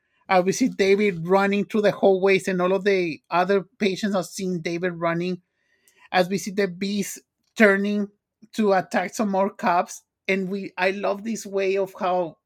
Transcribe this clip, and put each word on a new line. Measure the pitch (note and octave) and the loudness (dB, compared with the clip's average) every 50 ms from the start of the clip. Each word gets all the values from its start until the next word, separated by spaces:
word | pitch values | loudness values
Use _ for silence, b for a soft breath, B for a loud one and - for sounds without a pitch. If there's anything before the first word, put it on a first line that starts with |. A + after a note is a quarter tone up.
| _ _ _ _ _ - | _ _ _ _ _ 2
Uh, | F#3+ F#3 F3+ | 2 4 4
we | F#3+ | 2
see | - - C4 G#3 | 2 2 0 0
David | F3+ - G3 G3 G3+ G3+ G#3+ G3+ F3+ E3 D#3+ | 0 2 4 4 4 4 4 2 0 -2 0
running | F3 F#3+ G3 G3 G3 G3+ G3+ G3 | 2 2 4 4 2 2 0 -2
through | - - G#3+ | 0 0 2
the | G3+ G3 | 2 2
hallways, | - - - G3 F#3+ F#3 F#3 G3 F#3+ F#3 - G3 | 2 4 4 4 4 4 4 4 2 2 2 0
and | F#3 F3+ | 0 0
all | F3+ F3+ | 2 2
of | G3 G3 F#3 | 0 2 2
the | G3+ G3 F#3 F3+ E3 C#3 - _ - | 2 2 2 0 -2 -4 -8 _ -2
other | E3+ F3 F#3 F#3 G3 G3 E3+ - _ - | 0 0 2 2 2 0 0 -4 _ -2
patients | A3 F#3+ F#3 - A3 G3 G3+ | -2 -2 -2 -2 -2 -2 -2
are | F#3 E3 | -2 -4
seeing | - - - F#3+ F#3 F#3 E3+ | -6 -8 -6 -4 -4 -4 -4
David | D#3+ F3+ E3+ E3+ F#3 F3+ E3+ | -4 -6 -4 -4 -4 -4 -4
running. | E3 E3+ E3+ E3 E3+ F3 F3+ F3+ F3+ _ b b b b b b b b b b b b b | -4 -4 -2 -2 -2 -2 -4 -4 -6 _ b b b b b b b b b b b b b
As | - F#3 F3+ F3 | 0 0 0 0
we | G3+ F3+ | -2 -6
see | - G#3+ | -6 -6
the | F#3 G3+ G3+ F#3 | -4 -4 -4 -4
Beast | E3+ F#3 G3 G3 G#3 G3+ F#3 - - - - _ _ _ _ _ _ | -4 -8 -8 -4 -4 -4 -4 -6 -10 -14 -18 _ _ _ _ _ _
turning | - A3 G3+ G3 G3 G3+ G#3 G#3 G#3 G3+ G3+ _ _ _ _ _ _ _ _ - | 4 4 4 4 2 0 -2 -2 -2 -4 -6 _ _ _ _ _ _ _ _ -4
to | - G#3+ G3 G3 | -2 0 2 2
attack | F#3 F3+ - - G3+ F3+ F#3 - | 0 0 -2 -2 -4 -4 -4 -4
some | - A3 G3+ | -4 -4 -2
more | G3 F#3+ F#3+ G#3+ | 0 0 0 -2
cops, | - - - F#3 F3 F3 G#3 - - - - _ _ _ _ - | -4 -2 -2 0 2 0 0 -2 -8 -20 -20 _ _ _ _ -4
and | F#3+ F#3+ F#3+ F3+ | -2 -2 -2 -4
we, | G3+ G3 G3 - - F3+ | -6 -8 -8 -10 -6 -2
I | F#3 F#3+ | -2 -2
love | G3 G3+ F#3+ F#3+ G3+ G3 G3+ | -2 -2 -4 -4 -4 -4 -6
this | A3+ G#3+ - - | -6 -8 -8 -8
way | G3 G3 G3 G3 F#3+ F#3+ | -6 -4 -2 -2 0 0
of | G3 F#3+ F#3+ - - | -2 -2 -4 -6 -4
how | G3 F3+ F3+ F3+ F3 D#3 - _ _ | -2 -2 0 0 -2 -4 -8 _ _